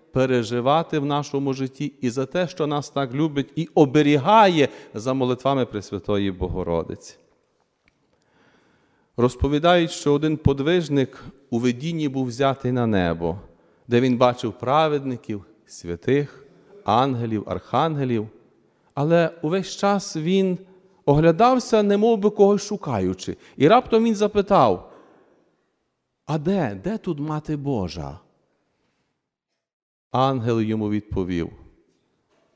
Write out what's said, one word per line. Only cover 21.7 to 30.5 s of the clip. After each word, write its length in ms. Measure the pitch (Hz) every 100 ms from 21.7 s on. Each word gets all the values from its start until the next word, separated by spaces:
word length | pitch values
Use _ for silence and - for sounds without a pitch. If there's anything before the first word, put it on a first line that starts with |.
| 220
немов 340 | 202 202 220 226
би 120 | 202
когось 360 | 208 202 202 -
шукаючи. 720 | 208 - 113 92 92 - - - -
І 100 | 143
раптом 360 | 226 - 226
він 120 | 233 202
запитав: 760 | 208 208 196 190 127 90 - - _ _ _ _ _ _ _ _ _ _ _ _ -
"А 120 | 156
де, 440 | 147 196 135 98
де 140 | 131 214
тут 220 | - 147
Мати 380 | 147 151 151 151
Божа?" 600 | 139 123 90 82 71 73 _ _ _ _ _ _ _ _ _ _ _ _ _ _ _ _ _ _ _
Ангел 500 | 123 135 135 113